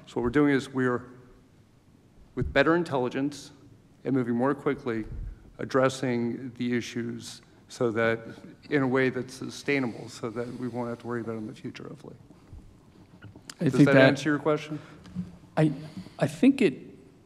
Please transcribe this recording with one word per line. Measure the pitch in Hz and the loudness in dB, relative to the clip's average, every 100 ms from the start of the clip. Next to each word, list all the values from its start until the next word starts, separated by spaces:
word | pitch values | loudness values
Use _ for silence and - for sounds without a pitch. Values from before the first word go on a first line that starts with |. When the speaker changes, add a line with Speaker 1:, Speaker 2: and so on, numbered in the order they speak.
| - | -8
Speaker 1:
So | |
what | - | -2
we're | 123 | 2
doing | 135 147 | 4 4
is | 139 - | 4 0
we're, | 131 127 120 - - - - - - _ _ _ - _ - - 127 | 0 0 0 -4 -18 -20 -20 -20 -20 _ _ _ -20 _ -20 -12 -6
with | 123 | 0
better | 139 143 170 | 4 4 4
intelligence | 165 139 123 127 143 143 - - - - - - - | 2 -2 -2 -2 -4 -4 -14 -20 -20 -20 -20 -10 -2
and | 131 | 0
moving | 120 117 | 0 2
more | 131 | 0
quickly, | 139 151 135 127 113 110 - - - - - | 0 -2 -2 -2 -4 -6 -8 -10 -12 -16 -10
addressing | 107 131 131 127 131 120 117 123 131 113 | 0 4 4 2 -2 0 -2 -4 -10 -6
the | 123 120 | -2 -2
issues | 113 120 117 117 113 - - - - | -2 -6 -6 -8 -12 -18 -20 -20 -16
so | - 123 | -2 0
that, | 110 113 113 - - - - - | 2 0 0 -6 -16 -18 -20 -2
in | 147 | 0
a | 135 | 2
way | 131 131 | 2 2
that's | 123 127 | 0 -6
sustainable, | - 127 - - 139 127 104 113 | -10 -12 -8 -2 -2 -2 -6 -14
so | - 120 | -10 -8
that | 110 120 123 | -6 -8 -8
we | 127 | -6
won't | 117 117 | -6 -6
have | 117 | -8
to | 117 | -8
worry | 120 | -6
about | 110 | -6
it | 113 | -8
in | 107 | -10
the | |
future, | 131 120 - - | -12 -14 -12 -14
hopefully. | - - - - - - - - - - - - - - - - - | -16 -18 -20 -20 -20 -20 -20 -20 -20 -20 -20 -20 -20 -20 -20 -20 -2
Speaker 2:
I | 156 | 2
Speaker 1:
Does | |
Speaker 2:
think | 123 143 | 6 8
Speaker 1:
that | |
Speaker 2:
that | 135 | 10
Speaker 1:
answer | 131 139 156 | 8 6 0
your | 143 | 0
question? | 160 151 - 151 - - - - - - - - | 0 -2 -4 -12 -12 -20 -14 -10 -10 -14 -6 2
Speaker 2:
I, | 156 151 - - - - | 2 0 -8 -14 -16 -4
I | 147 | -4
think | - 254 269 | 4 4 6
it, | 190 - - - - - | 2 2 -10 -20 -20 -20